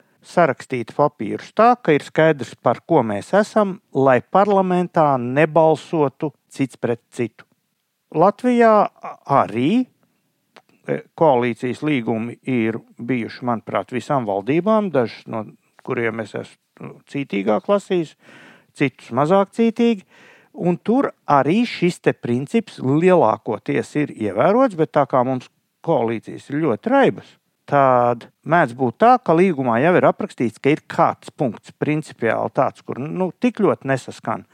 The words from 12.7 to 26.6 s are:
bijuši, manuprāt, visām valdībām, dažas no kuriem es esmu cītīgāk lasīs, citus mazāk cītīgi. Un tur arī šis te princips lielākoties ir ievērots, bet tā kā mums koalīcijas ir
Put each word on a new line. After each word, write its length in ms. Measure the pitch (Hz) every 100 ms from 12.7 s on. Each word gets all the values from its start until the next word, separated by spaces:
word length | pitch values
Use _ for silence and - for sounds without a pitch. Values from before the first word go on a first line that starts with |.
| 113 -
bijuši, 500 | - 120 127 107 -
manuprāt, 480 | 123 113 - 107 95
visām 380 | 117 - 143 107
valdībām, 640 | 98 101 160 180 220 202
dažas 320 | 143 110 - -
no 160 | 117 107 - _ _
kuriem 400 | - 123 117 113
es 140 | 104 -
esmu 260 | 107 _ _ _ - - _
cītīgāk 580 | 143 139 202 196 208 -
lasīs, 460 | 202 - 185 160 _ _ - - - _ -
citus 340 | 143 - -
mazāk 440 | 120 151 196 196 -
cītīgi. 500 | 226 220 233 208 - _ - _ _ 302
Un 220 | 175 175
tur 300 | - 247 - - -
arī 380 | 143 135 202 240
šis 300 | - 175 -
te 140 | - 131
princips 600 | 120 120 143 233 - -
lielākoties 1120 | 127 147 180 180 113 107 - 104 - 139 113 147
ir 120 | 143
ievērots, 640 | - 104 92 151 226 269 170
bet 160 | 156 156
tā 80 |
kā 160 | 139 135
mums 260 | 123 127 - _ _ _
koalīcijas 640 | 165 151 113 113 - 120 -
ir 140 | 143